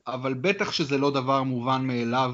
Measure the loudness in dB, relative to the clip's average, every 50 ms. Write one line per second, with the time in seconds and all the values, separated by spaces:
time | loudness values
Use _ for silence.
0 | _ -8 -6 -4 -2 -4 -2 0 0 0 2 2 -2 -2 -2 -2 0 0 2 2
1 | 2 2 2 0 2 2 2 2 2 0 -2 -2 0 0 0 0 0 -2 -2 -2
2 | 0 0 0 0 0 0